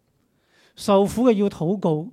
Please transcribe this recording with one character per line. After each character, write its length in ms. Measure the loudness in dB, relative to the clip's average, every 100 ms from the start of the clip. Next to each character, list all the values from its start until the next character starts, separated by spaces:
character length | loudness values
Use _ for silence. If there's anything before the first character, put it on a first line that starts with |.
| _ _ _ _ _ _ _ -8
受 300 | 2 2 2
苦 180 | 2 2
嘅 20 |
要 140 | 2 0
禱 300 | -2 -4 -2
告 320 | -2 -2 -6